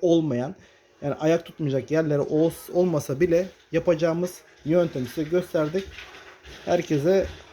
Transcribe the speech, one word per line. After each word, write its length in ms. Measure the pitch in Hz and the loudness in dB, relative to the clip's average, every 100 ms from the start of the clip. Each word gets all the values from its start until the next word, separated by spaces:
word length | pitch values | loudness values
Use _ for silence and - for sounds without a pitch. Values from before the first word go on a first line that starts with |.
olmayan, 540 | 180 170 156 120 135 190 - _ _ - | 4 4 2 -2 -4 -8 -20 _ _ -10
yani 120 | 143 | -6
ayak 320 | 131 156 170 - | -2 2 2 -2
tutmayacak 460 | - 151 135 113 | -6 -4 -2 -2
yerleri 300 | 156 160 143 | 0 0 0
ol-, 520 | - 151 165 151 - | 0 2 2 -2 -4
olmasa 460 | 175 185 156 - 135 | 0 2 0 -2 0
bile 280 | 175 165 185 - - | 2 2 0 -8 -6
yapacağımız 720 | 160 165 160 165 165 175 - - _ 143 | -2 0 2 2 0 -4 -8 -20 _ 0
yöntemi 420 | 175 170 139 123 | 2 2 -2 -6
size 220 | - 151 | -4 -2
gösterdik. 540 | 180 180 170 151 185 196 - - - - - - - - | -2 0 -2 -2 -2 -6 -14 -20 -20 -20 -20 -20 -10 -2
Herkese 600 | 175 - 147 156 190 - - - | 0 2 0 2 2 0 -6 -10